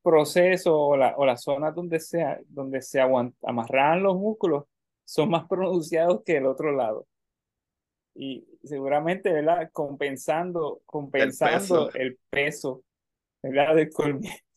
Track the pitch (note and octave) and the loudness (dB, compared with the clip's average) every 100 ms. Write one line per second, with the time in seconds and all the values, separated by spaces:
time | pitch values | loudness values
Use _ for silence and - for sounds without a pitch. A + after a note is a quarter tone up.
0 | F3 D#3+ D3 F3+ F3+ F3+ F3+ D3+ C#3+ C#3+ | 4 4 4 4 4 4 2 4 4 4
1 | B2 - C3+ A#2+ - C#3 D#3 D#3+ F3+ E3 | 2 2 0 0 -2 -2 -4 -6 -4 -6
2 | - E3+ D3 - - C#3 C3+ C3+ C3 C#3 | -4 -2 -2 -4 -12 -12 -8 -8 -2 2
3 | C3 C3 B2 - - A#2+ A2+ C3 C#3+ E3+ | 4 2 0 -6 -6 -6 -2 2 2 2
4 | G3 F#3 G#3 A3 F#3 C#3+ C#3+ _ _ _ | 2 0 -2 -2 -2 -2 -4 _ _ _
5 | - - C3+ D#3+ - F#3 F#3+ F3+ D#3 D#3+ | -8 -2 0 0 -2 -4 0 -2 0 0
6 | E3+ F3+ - D3+ C3 C3+ D3+ C#3 A2+ G#2+ | 2 0 0 0 0 0 -2 -2 -2 -4
7 | - _ _ _ _ _ _ _ _ _ | -10 _ _ _ _ _ _ _ _ _
8 | _ - C3+ B2 - _ C3 C#3+ C3+ D3 | _ -14 -12 -14 -18 _ -12 -6 -2 0
9 | D#3 F#3+ G3 D#3 D3+ E3+ D#3+ - C#3+ C#3 | 0 -2 0 0 2 0 -2 -6 -6 -6
10 | C#3+ C3+ - D#3 F3+ E3+ D3+ - _ D3+ | -6 -6 -4 -4 -4 -4 -6 -8 _ -10
11 | C#3 C3+ C3+ - C#3+ A#2 G3 E3+ D3 - | -4 0 0 2 0 0 2 0 0 -4
12 | C3 B2+ _ C#3+ D3 D3+ C#3+ B2+ _ _ | -6 -8 _ -4 -4 -4 -8 -8 _ _
13 | _ _ _ _ C3+ C3+ D3 D#3+ D#3 - | _ _ _ _ -4 2 4 4 2 -2
14 | D3 C3+ G3+ - _ | -2 -2 -8 -14 _